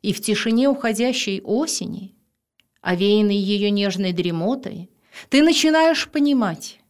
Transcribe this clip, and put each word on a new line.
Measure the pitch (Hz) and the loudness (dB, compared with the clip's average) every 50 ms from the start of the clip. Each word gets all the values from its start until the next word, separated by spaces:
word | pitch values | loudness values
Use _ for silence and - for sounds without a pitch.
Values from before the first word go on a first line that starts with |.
И | - 214 | -2 -4
в | - - | -4 -2
тишине | - - 208 - - 226 226 233 262 | -2 -2 -2 -2 0 0 2 2 4
уходящей | 277 269 277 - 226 214 208 240 254 254 254 - 202 196 190 | 2 0 0 -2 -4 -2 0 0 0 0 -2 -4 -4 -6 -6
осени, | - - 208 247 311 320 - - 180 - - - 190 196 _ _ _ _ _ _ _ _ _ _ _ _ _ _ | -4 -2 -2 -2 -2 -2 -4 -6 -6 -8 -10 -12 -14 -16 _ _ _ _ _ _ _ _ _ _ _ _ _ _
овеянной | - 175 180 175 196 202 208 214 214 208 202 | -4 -2 0 0 2 2 4 4 4 2 2
её | 202 196 196 208 202 208 208 | 0 0 0 0 0 0 0
нежной | 208 202 202 202 185 185 196 185 | 0 0 0 -2 -2 -2 -2 -2
дремотой, | 180 170 170 175 170 160 170 170 - - - - - - 180 - _ _ _ _ - - - _ | -2 -2 -2 -2 -2 -2 -2 -4 -4 -4 -8 -12 -14 -14 -16 -18 _ _ _ _ -20 -20 -8 _
ты | - 269 | 2 4
начинаешь | 302 330 320 - - 311 311 320 320 330 320 - - - | 4 4 4 4 2 4 4 4 4 4 2 0 -4 -4
понимать | - 302 285 285 285 254 220 185 165 - - - - _ _ | -2 0 2 2 2 2 0 0 -4 -6 -12 -18 -18 _ _